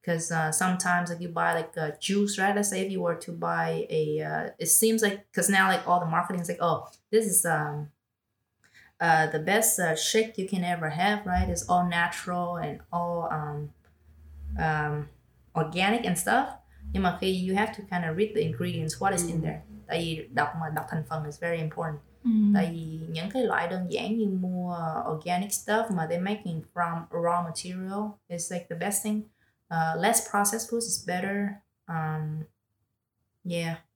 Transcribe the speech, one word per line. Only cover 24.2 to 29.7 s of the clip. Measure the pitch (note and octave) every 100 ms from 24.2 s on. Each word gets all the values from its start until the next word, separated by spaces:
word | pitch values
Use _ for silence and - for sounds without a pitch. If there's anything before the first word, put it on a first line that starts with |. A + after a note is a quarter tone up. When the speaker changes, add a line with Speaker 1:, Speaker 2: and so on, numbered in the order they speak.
| G#3
Speaker 1:
mua | F#3 F#3 F3+ F3+ E3+ E3 D#3+ - D#3
organic | E3+ F3+ G3+
stuff | - - G#3+ A3+ F3+
mà | D#3+
they're | E3+
making | F#3 G#3 F#3+ E3 -
from | - E3+ E3 E3
raw | E3+ E3+ F3
material | E3+ D#3 F3+ F3+ F#3 G3 G#3+ G#3 _
is, | F3 E3+
like, | F3+ F3
the | E3+
best | F#3 G#3
thing. | G#3+ G#3+ G#3+ _ _ _ _